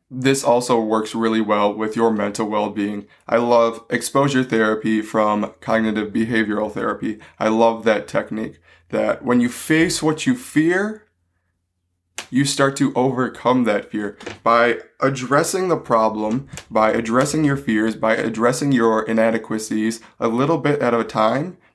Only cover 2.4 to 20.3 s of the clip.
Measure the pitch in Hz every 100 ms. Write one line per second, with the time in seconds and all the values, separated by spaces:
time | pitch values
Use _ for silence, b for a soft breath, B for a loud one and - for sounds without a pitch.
2.4 | 107 107 104 104 101 104 - b b 117
3.4 | 120 120 117 113 - 123 - 139 139 131
4.4 | 127 113 110 107 110 110 107 110 107 104
5.4 | 104 - - 113 110 107 104 107 113 113
6.4 | 107 107 107 117 117 101 110 104 B B
7.4 | 110 110 117 113 110 104 - 113 - 107
8.4 | 110 - b b b 110 107 - 123 123
9.4 | 120 - - 156 175 - 156 151 - 123
10.4 | - 151 165 180 208 214 _ _ _ _
11.4 | _ _ _ _ _ _ _ - - 123
12.4 | 143 - 139 139 135 123 131 123 123 -
13.4 | 120 127 113 104 - 107 104 - B B
14.4 | 117 117 120 113 - - 135 131 123 143
15.4 | 165 190 185 147 - 117 110 107 107 123
16.4 | 139 B B 110 110 120 113 120 143 156
17.4 | 147 139 117 107 110 107 110 113 113 110
18.4 | 120 - 143 127 113 110 110 113 110 113
19.4 | - 110 - 110 110 113 B B 117